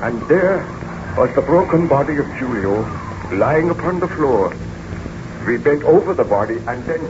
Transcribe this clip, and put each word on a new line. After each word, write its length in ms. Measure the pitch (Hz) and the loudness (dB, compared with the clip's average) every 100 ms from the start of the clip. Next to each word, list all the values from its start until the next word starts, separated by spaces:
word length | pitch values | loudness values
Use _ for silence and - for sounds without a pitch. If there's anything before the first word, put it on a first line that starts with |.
and 180 | 107 117 113 | -4 -4 2
there 380 | 160 185 190 143 - - - - - | 4 4 0 -4 -10 -10 -10 -8 0
was 120 | 123 - | 0 2
the 60 | |
broken 460 | 135 165 185 165 170 | 2 4 4 2 4
body 300 | 139 143 151 | 2 2 0
of 100 | 131 - | -2 -4
Julio 480 | 127 117 95 101 113 113 - - - | -4 -2 0 0 -2 -6 -8 -10 -6
lying 360 | 95 107 156 165 | -2 2 2 2
upon 300 | 170 165 180 | 0 -2 -2
the 80 | 175 | -2
floor. 460 | - 147 120 92 - - - - - - - - - - | 0 2 2 2 -2 -10 -10 -10 -10 -10 -10 -12 -10 -4
We 100 | 117 | 0
bent 260 | 143 147 | 2 2
over 300 | 147 160 165 | 6 6 6
the 120 | 190 113 | 2 2
body 320 | 101 107 117 113 | 2 0 -2 -4
and 180 | 120 120 | -6 -4
then 160 | 160 | -4